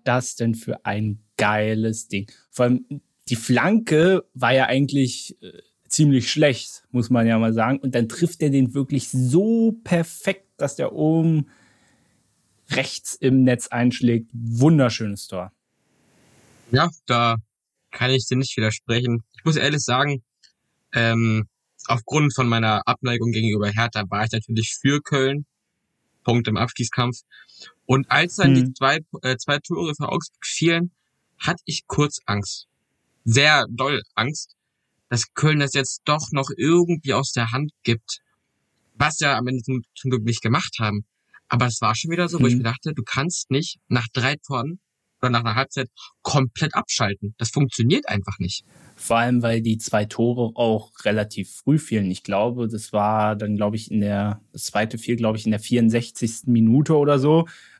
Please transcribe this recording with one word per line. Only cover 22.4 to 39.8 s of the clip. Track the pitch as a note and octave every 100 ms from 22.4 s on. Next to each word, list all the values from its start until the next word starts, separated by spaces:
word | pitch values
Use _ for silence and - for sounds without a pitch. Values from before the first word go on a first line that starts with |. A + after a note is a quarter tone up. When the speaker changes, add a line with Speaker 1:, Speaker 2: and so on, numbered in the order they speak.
| B2
Speaker 2:
meiner | A#2 A2 G#2 -
Abneigung | A#2 B2 A#2+ A#2
gegenüber | A2 A2+ G#2 G#2
Hertha | G#2 A#2 A2 F#2
war | G2+
ich | A2+
natürlich | A#2 - A2+ A#2 -
für | C#3 D3
Köln. | - C#3+ C3 C#3+ C#3+ _ _ _ _ _ _ _
Punkt | - A#2+ A2+
im | A2
Abstiegskampf. | A#2+ - A#2+ - A#2+ B2 - - - - - _
Und | - C3+ C3+
als | C3+ F3 G3+
dann | D#3+
die | C3+
Speaker 1:
Mhm. | B2+ B2+
Speaker 2:
zwei, | C3+ D#3 D#3+ C#3
äh, | B2+ B2+
zwei | - D3
Tore | - E3+ E3+ D3
für | -
Augsburg | - - _ -
fielen, | - D#3+ E3+ F3 _ _ _ _ -
hatte | - F3+
ich | - D3 -
kurz | - D3 - -
Angst. | G2+ G2+ - - _ _ _ _ _
Sehr | A#2 A#2+ D3+ D3 A#2
doll | A#2 C3+ C3 -
Angst, | - A#2+ D3+ - _ _ _ _ _ -
dass | A#2+ -
Köln | - D3+ D3+
das | C#3+
jetzt | C#3+ C3+ -
doch | - D3+ D3+
noch | C#3+ C#3 C#3
irgendwie | C3+ E3+ F3 D#3+ C3+
aus | A2+ C3+
der | - A#2
Hand | B2+ D3 -
gibt. | - A2+ - - _ _ _ _ _ _ _
Was | - D3+ D#3
ja | D3 A#2+
am | B2
Ende | C3
zum, | A#2 C3